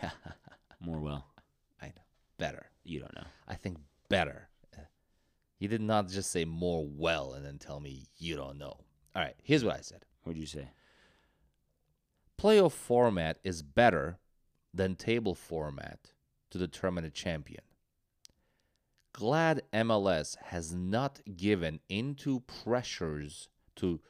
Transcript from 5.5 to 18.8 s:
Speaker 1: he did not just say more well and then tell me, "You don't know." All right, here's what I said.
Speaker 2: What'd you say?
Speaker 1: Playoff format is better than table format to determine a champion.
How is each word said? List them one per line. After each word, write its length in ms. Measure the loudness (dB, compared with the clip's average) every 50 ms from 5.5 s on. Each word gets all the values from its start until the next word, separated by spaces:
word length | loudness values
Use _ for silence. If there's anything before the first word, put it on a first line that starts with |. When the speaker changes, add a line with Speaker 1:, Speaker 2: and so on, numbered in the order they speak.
| _
Speaker 1:
he 100 | -6 -4
did 140 | -2 -2 0
not 260 | 0 2 2 2 2 0
just 220 | -2 -4 -4 -2
say 140 | 0 0 0
more 420 | -2 -2 -2 0 0 0 0 -2
well 460 | -4 -4 -2 0 0 0 0 -2 -6 -10
and 100 | -12 -12
then 140 | -12 -14 -14
tell 200 | -12 -12 -12 -10
me, 260 | -10 -12 -14 -14 -16 -20 _ -10
"You 180 | -8 -6 -6
don't 220 | -6 -8 -10 -12 -12
know." 180 | -12 -14 -14 -16 -20 _ _ _ _ _ -4
All 60 | -4
right, 140 | -4 -4 -6 -6
here's 200 | 0 2 2 4 4
what 120 | 2 -2
I 40 | -4
said. 220 | -8 -16 -18 -20 -20 _ _ _
Speaker 2:
What'd 180 | -10 -8 -8 -8
you 60 | -8
say? 220 | -8 -10 -12 -12 -14 -16 _ _ _ _ _ _ _ _ _ _ _ _ _ _ _ _ _ _ _ _ _ _ _ _ _ _ _ _ _ _ _ _ 2
Speaker 1:
Playoff 340 | 6 8 10 10 10 8
format 680 | 6 0 0 4 6 8 8 6 6 4 2 0 0 -2 -4
is 180 | -4 -4 -4
better 560 | -6 0 6 8 8 8 8 6 2 -2 -6 -10 _ _ _ _ _ _ _ _ _ _ -2
than 200 | 0 0 0 0
table 380 | -2 0 0 2 2 2 0 -2
format 800 | -4 -6 -6 -4 -4 -4 -4 -6 -8 -10 -12 -14 -16 -20 -20 _ _ _ _ _ _ _ _
to 80 | -4 -4
determine 460 | -4 -4 -2 -2 -2 -2 0 -2 -4
a 60 | -6
champion. 500 | -8 -6 -4 -4 -4 -4 -6 -10 -16 -18 -20 _ _ _ _ _ _ _ _ _ _ _ -20 -20 _ _ _ _ _ _ _ _ _ _